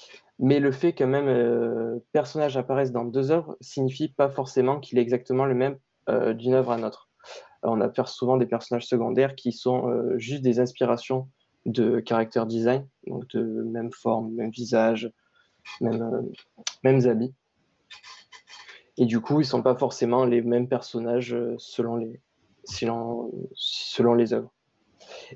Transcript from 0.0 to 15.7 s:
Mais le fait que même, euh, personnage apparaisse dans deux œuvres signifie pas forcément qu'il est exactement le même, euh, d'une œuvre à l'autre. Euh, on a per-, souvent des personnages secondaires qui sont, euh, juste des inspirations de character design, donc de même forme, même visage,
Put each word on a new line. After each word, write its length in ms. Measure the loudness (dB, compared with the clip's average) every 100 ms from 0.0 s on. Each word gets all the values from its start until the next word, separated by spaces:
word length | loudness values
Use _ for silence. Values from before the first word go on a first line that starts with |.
| -20 -20 _ 0
Mais 200 | 2 4
le 120 | 2
fait 220 | 2 0
que 100 | 2
même, 240 | 0 2 2
euh, 720 | 2 2 2 0 -2 -4 -6 -2
personnage 460 | -2 -2 -2 -2 -2
apparaisse 340 | -2 0 0
dans 140 | -2 -2
deux 260 | -2 2
œuvres 240 | 0 0 -12
signifie 480 | -10 -4 -2 -2 -4
pas 200 | 0 0
forcément 500 | 0 -2 2 2 0
qu'il 180 | 0 0
est 40 |
exactement 440 | 2 0 0 0 0
le 80 |
même, 240 | 2 0 -4 _ _ -2
euh, 240 | 0 0
d'une 200 | -2 2 2
œuvre 160 | 2
à 60 | -2
l'autre. 320 | -4 -10 _ _ -20 -20 -20 _
Euh, 60 | 0
on 120 | 2
a 60 | 2
per-, 200 | 0 -4
souvent 300 | -2 2 2
des 100 | 2
personnages 380 | -2 -4 -6 -2
secondaires 500 | -2 2 2 2 0
qui 160 | -6
sont, 380 | -2 0 0 0
euh, 280 | -2 -2 -2
juste 240 | -4 0
des 180 | 2 2
inspirations 680 | 0 0 0 0 -2 -4 -4 _ _ _ -4
de 380 | 0 2 2 0
character 380 | 0 0 -2 -2
design, 420 | 0 2 0 -2 _ -10
donc 200 | -10 -6
de 120 | -4
même 500 | -4 -4 -6 -6 -8
forme, 400 | -6 -2 -2 -2
même 180 | -6 -6
visage, 600 | -8 0 2 4 2 -4 -12 _ _ _ _ -20